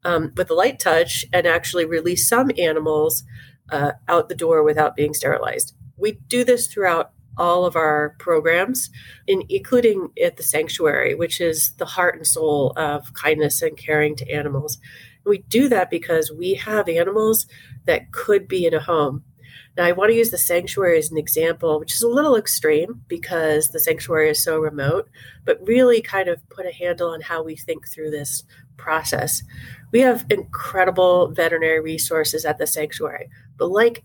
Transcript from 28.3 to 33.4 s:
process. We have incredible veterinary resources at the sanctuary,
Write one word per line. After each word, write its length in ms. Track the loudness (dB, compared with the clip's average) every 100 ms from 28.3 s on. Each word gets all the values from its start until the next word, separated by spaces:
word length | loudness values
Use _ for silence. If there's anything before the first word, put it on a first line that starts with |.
| -10 -12 -20 -20 -16
process. 680 | -4 -4 -2 -4 -4 -6 -8 -18 -18 -20 -2
We 80 | 4
have 260 | 4 2 0
incredible 1000 | -4 -4 -12 -8 0 2 4 4 4 2
veterinary 500 | 0 0 0 0 0
resources 640 | -2 -4 -2 -2 -2 -2 -4
at 120 | -4
the 100 | -4
sanctuary, 600 | -4 -6 -6 -8 -8 -16 -20